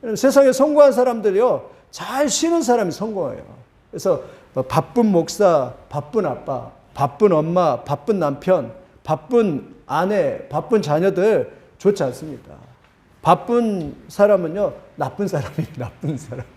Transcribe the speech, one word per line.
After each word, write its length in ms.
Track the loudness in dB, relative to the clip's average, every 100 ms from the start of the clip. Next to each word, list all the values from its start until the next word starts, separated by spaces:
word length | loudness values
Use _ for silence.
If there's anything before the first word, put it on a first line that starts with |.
| -6 0
세상에 360 | 4 6 6
성공한 400 | 4 2 6 6
사람들이요, 760 | 6 0 0 0 2 0 0 -6 -20 _
잘 380 | -14 -8 -2 -2
쉬는 340 | 0 0 0
사람이 280 | 2 2 0
성공해요. 500 | -4 -8 -6 -6 -8 -16 -20 -20 _ _
그래서 320 | -6 -2 -2 -4 -20 -10
뭐 80 | -8
바쁜 420 | -2 -2 0 0 2
목사, 680 | 2 0 2 2 2 0 -10 -12
바쁜 360 | -10 -6 -4 -4
아빠, 440 | -6 -8 -8 -10 -20 _
바쁜 380 | -4 -4 2 4
엄마, 500 | 4 2 2 2 0
바쁜 340 | -4 -6 -2 0
남편, 540 | 0 -2 0 0 0 -12 -20 _
바쁜 680 | -6 -6 0 0 2 -2 -8 -20 -6
아내, 600 | -4 0 0 -2 -4 -6
바쁜 340 | -8 -2 -2
자녀들 680 | 0 0 2 2 2 2 -2 -10 -20 _
좋지 240 | 0 0
않습니다. 500 | -2 -6 -14 -16 -18 -20 -20 _ _ _ _ _
바쁜 720 | 2 2 2 0 0 -2 -6 -12 -20
사람은요, 640 | 2 4 4 0 -4 -4 -6 -20 -8
나쁜 300 | -8 -4 -4
사람이에요. 380 | -4 -6 -8 -8
<laughs> 40 | -8
나쁜 380 | -12 -8 -8 -8
사람. 280 | -10 -14 -14